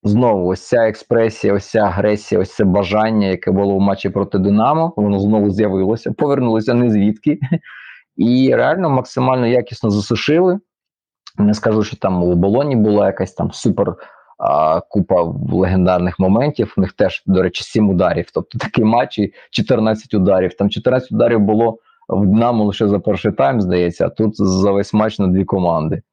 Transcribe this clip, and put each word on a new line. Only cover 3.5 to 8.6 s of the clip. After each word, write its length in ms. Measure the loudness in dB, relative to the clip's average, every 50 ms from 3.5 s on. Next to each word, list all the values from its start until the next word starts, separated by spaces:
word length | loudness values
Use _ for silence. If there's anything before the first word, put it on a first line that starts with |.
було 260 | 0 0 0 0 0
в 40 | 0
матчі 300 | 0 0 -2 -2 -4 -6
проти 280 | -4 -4 -4 -2 -2 0
Динамо, 540 | 0 2 2 2 2 2 2 0 -2 -2 -2
воно 240 | -2 -2 0 0 0
знову 300 | 0 2 2 2 2 0
з'явилося, 640 | 0 0 0 0 0 0 0 0 -2 -4 -4 -8 -4
повернулося 640 | -2 -2 0 0 0 0 0 0 -2 0 0 0
не 160 | 2 2 2
звідки. 480 | 2 2 2 0 0 -2 _ -2 -2 -2 -2 -4 -4 -4 _ -10 -20 -20 -20 -20 -20 -20 _ _ _
І 380 | -2 0 2 2 2 2 2 2
реально 360 | 2